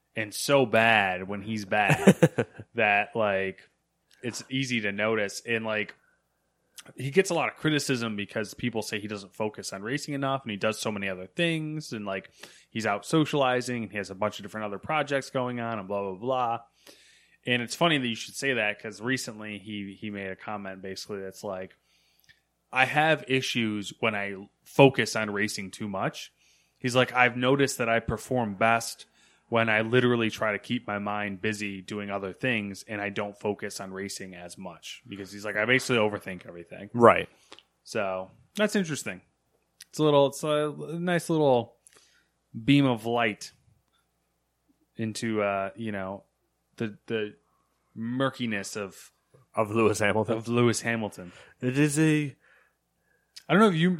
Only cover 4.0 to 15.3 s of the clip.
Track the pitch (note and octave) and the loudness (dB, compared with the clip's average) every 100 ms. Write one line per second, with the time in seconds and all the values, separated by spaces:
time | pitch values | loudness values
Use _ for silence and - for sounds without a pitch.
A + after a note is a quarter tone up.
4 | _ _ B2 - - C3 B2+ A#2 G#2 G2+ | _ _ -10 -8 -6 -4 -2 -2 -2 -2
5 | G#2+ A2 G2 - B2 A2+ A2 G#2+ G2+ - | 0 0 -2 -6 -4 -4 -2 -4 -4 -10
6 | _ _ _ _ _ _ _ - - - | _ _ _ _ _ _ _ -20 -18 -10
7 | C#3 D#3+ F3+ E3+ A#2 - D#3 D3 - B2 | -2 2 2 2 -2 0 0 2 0 0
8 | A#2 G#2 G2+ A2+ G#2 - A#2+ A2 - G#2 | -2 -4 -6 -6 -6 -4 -4 -4 -4 -6
9 | G#2 G#2 G2 - G#2+ G#2+ - F#2+ G#2+ C#3+ | -6 -10 -10 -6 -6 -6 -12 -10 -6 -6
10 | D3+ C#3 C3+ C3+ A2+ G2+ A2 G#2+ A2+ G2+ | -6 -4 -2 -2 -4 -2 -2 0 -4 -4
11 | G2 F2+ F#2+ - E3+ D#3+ D#3 D#3 - A2+ | -4 -6 -8 -2 -2 -2 -4 -8 -8 -8
12 | G2+ F#2+ - - - - _ A2+ G#2+ G2+ | -6 -8 -8 -20 -20 -20 _ -4 -2 -2
13 | - D#3+ D3 D3 B2+ B2 A#2+ A#2+ G#2+ G#2 | 0 2 2 2 2 2 -2 -6 -6 -8
14 | F#2+ F#2+ G#2+ - G2+ G#2+ G#2+ G2 - D#3 | -8 -4 -4 -4 -12 -10 -8 -8 -2 -2
15 | C#3 C#3 - | 0 -2 -2